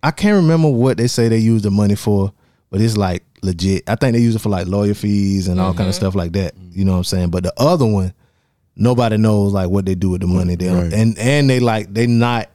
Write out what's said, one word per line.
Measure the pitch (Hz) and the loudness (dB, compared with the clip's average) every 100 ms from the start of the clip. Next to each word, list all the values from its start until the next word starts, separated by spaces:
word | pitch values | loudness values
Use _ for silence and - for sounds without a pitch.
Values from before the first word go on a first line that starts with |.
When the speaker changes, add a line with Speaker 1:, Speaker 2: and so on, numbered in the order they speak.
Speaker 1:
I | 139 | -4
can't | - 208 208 | -2 0 4
remember | 165 165 160 | 4 4 2
what | 123 127 123 | 2 2 2
they | 120 | 0
say | - 117 | 0 2
they | 113 | 2
use | 110 113 | 2 2
the | 101 | 2
money | 98 104 | 2 2
for, | 101 - 101 98 - _ _ _ | 0 0 0 0 -6 _ _ _
but | 95 | -2
it's, | 113 104 | 0 0
like, | 98 90 _ _ | -2 -4 _ _
legit. | 98 87 95 95 - | -6 -2 0 -2 -2
I | |
think | 107 135 | -2 0
they | 117 | 2
use | 117 | 2
it | 110 | 0
for, | 107 | -2
like, | 98 87 | -4 -2
lawyer | 98 101 | -2 0
fees | 104 104 104 98 98 92 | -2 -2 0 0 -2 -2
and | 90 | -2
all | 92 | -2
kind | 87 95 | -2 -2
of | |
Speaker 2:
Mm-hmm. | 92 | -2
Speaker 1:
stuff | 98 | -2
like | 92 85 | -2 -4
that. | 87 90 - 90 | -4 -4 -8 -16
You | 87 | -4
know | 98 | 0
what | 92 | 0
I'm | |
saying? | 87 95 90 | -2 -2 -2
But | 90 | -2
the | 90 - | -6 0
other | 139 175 117 | 0 2 0
one, | 104 92 - _ _ _ _ _ - | 0 -4 -8 _ _ _ _ _ -2
nobody | 107 123 117 107 | 0 2 0 2
knows, | 110 104 101 | 2 2 2
like, | 98 90 | 0 0
what | 98 95 | -2 -2
they | |
do | 95 95 | -2 -2
with | 90 | -2
the | 92 | 0
money. | 90 90 87 | 0 0 -2
They | 90 | -2
don't, | 90 | 0
Speaker 3:
Right. | 85 | 0
Speaker 1:
and, | 104 113 107 | 0 0 0
and | 117 147 139 | 0 2 2
they, | 127 | 2
like, | 120 110 95 | 0 -2 -4
they | 101 120 | -2 0
not | 117 120 117 - | 2 2 -2 -6